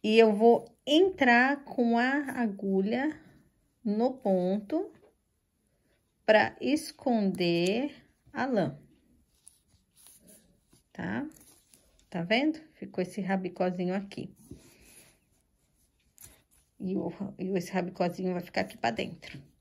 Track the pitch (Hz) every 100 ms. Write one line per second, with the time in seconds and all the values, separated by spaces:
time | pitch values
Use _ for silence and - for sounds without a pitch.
0 | 214 220 220 202 233 233 - _ - 302
1 | 381 - 247 240 262 285 - - 233 233
2 | 247 285 269 254 226 196 196 190 196 240
3 | 302 - - - _ _ _ _ 220 208
4 | 247 262 208 185 180 202 208 311 415 -
5 | - _ _ _ _ _ _ _ _ _
6 | _ _ - 214 - - 247 302 - -
7 | 269 226 196 180 175 170 175 226 294 -
8 | - _ _ 269 262 226 147 - - _
9 | _ _ _ _ _ _ _ _ _ _
10 | - - - - _ _ _ _ _ -
11 | 180 220 302 - - _ _ _ _ _
12 | _ 175 170 226 302 311 - _ 196 -
13 | 185 - 185 190 185 - 180 180 180 190
14 | 196 - - - - - - - - -
15 | - _ _ _ _ _ _ _ _ _
16 | _ _ - - _ _ _ _ 190 190
17 | 175 - 196 - 185 190 175 190 180 -
18 | 180 175 185 175 175 190 190 - 233 226
19 | - 170 - 143 - _